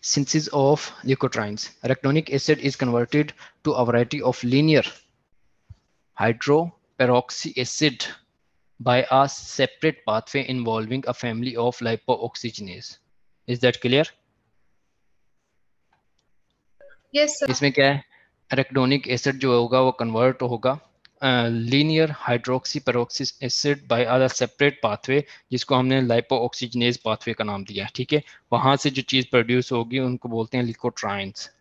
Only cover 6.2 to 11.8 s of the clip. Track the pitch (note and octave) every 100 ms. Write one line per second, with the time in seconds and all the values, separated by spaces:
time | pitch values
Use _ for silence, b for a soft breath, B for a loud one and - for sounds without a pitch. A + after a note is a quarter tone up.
6.2 | G#2+ A2+ - D3 E3+ - _ _ B2 B2
7.2 | - - D#3+ - B2 - D3+ A#2+ - -
8.2 | _ _ _ _ _ _ B2 B2 B2+ C3
9.2 | C#3+ - - - C3 - D#3+ D3 - G#2+
10.2 | - C#3 C3 B2+ A#2 A2+ A2 C3 C3 B2
11.2 | B2 A2+ B2 A#2 A#2+ B2